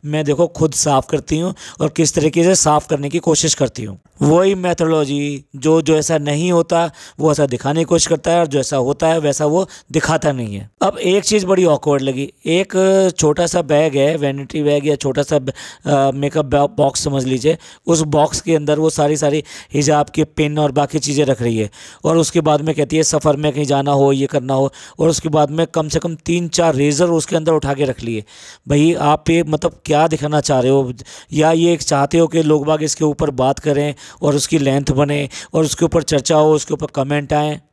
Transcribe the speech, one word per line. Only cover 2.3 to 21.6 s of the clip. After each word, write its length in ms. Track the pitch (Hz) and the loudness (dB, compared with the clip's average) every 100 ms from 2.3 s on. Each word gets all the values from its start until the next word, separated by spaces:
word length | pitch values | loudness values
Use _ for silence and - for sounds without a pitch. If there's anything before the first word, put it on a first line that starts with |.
| 156 | 2
से 100 | 170 | 2
साफ़ 340 | 190 156 151 - | 4 2 2 0
करने 200 | 147 143 | -6 -4
की 100 | 165 | -4
कोशिश 360 | 170 151 160 | 0 0 0
करती 300 | - 127 - | 0 -2 -4
हूँ। 140 | 107 98 _ _ | -12 -14 _ _
वही 320 | 143 170 190 | 2 4 4
मेथोडोलॉजी, 880 | 196 180 170 165 160 143 143 143 143 - 139 | 0 -2 -2 0 0 0 -2 -4 -8 -12 -4
जो, 260 | 151 165 | 2 2
जो 140 | 156 156 | 4 0
ऐसा 220 | 147 160 | 2 -2
नहीं 340 | 143 147 180 | 0 -2 2
होता, 380 | 175 170 170 170 - - - | 0 2 0 -2 -6 -20 -2
वो 120 | 156 | 0
ऐसा 140 | 147 143 | 2 0
दिखाने 340 | 120 139 156 | -2 -2 -2
की 40 | |
कोशिश 220 | 170 170 - | 0 0 2
करता 240 | 160 - | -2 0
है, 100 | 170 | 0
और 60 | 165 | 2
जो 140 | 139 | -2
ऐसा 160 | 131 143 | -2 -2
होता 320 | 127 139 160 | -2 0 0
है, 100 | 165 | 0
वैसा 280 | 147 139 151 | 0 0 0
वो 220 | 165 190 - _ | 0 -2 -8 _
दिखाता 400 | 156 143 160 160 | -4 0 0 0
नहीं 220 | 135 113 | -2 -6
है। 160 | 101 104 _ | -8 -12 _
अब 160 | 185 - | -4 -2
एक 260 | 185 196 | 0 0
चीज़ 220 | - 214 185 | 2 0 2
बड़ी 180 | 190 | 2
ऑकवर्ड 380 | 180 147 151 143 | 4 2 2 0
लगी, 300 | 135 131 139 _ 156 | 0 -4 -8 _ -2
एक 260 | 170 190 185 190 190 190 175 | -2 0 0 2 4 2 2
छोटा 280 | 151 147 170 | 0 2 0
सा 160 | 180 | -2
बैग 340 | 147 147 156 139 | 0 2 2 2
है, 200 | 139 160 | 0 0
वैनिटी 460 | 143 139 135 156 | -4 -4 -8 -2
बैग 240 | 147 147 143 | 0 0 0
या 100 | 143 | -2
छोटा 260 | 139 131 | -2 -4
सा 160 | 143 151 | 0 -2
ब-, 140 | 135 - - - - | -2 -10 -16 -14 -2
अ, 240 | 139 139 | 2 2
मेकअप 300 | 139 143 156 | 0 -2 -2
बॉ-, 320 | 143 143 143 - | 0 0 0 0
बॉक्स 280 | 139 - | -2 0
समझ 200 | 156 139 | -4 -4
लीजिए, 340 | 127 131 135 165 - - - | -2 0 0 -2 -6 -14 -2
उस 140 | 165 | 0
बॉक्स 400 | 156 147 151 - | 2 2 2 0
के 160 | - 160 | -2 0
अंदर 220 | 147 151 | 0 0
वो 120 | 160 | 0
सारी, 260 | - 147 151 | 0 0 0
सारी 280 | 147 151 - - - | 0 -2 -6 -16 -6
हिजाब 320 | 143 143 147 143 | -2 2 2 0
के 180 | - | -2
पिन 340 | 151 - 151 147 | -4 -2 -2 0
और 140 | 151 | 0
बाकी 260 | 135 143 156 | 0 -2 -4
चीज़ें 260 | 143 143 | -4 0
रख 180 | 143 123 | 0 0
रही 160 | 120 | -2
है, 120 | 113 | -2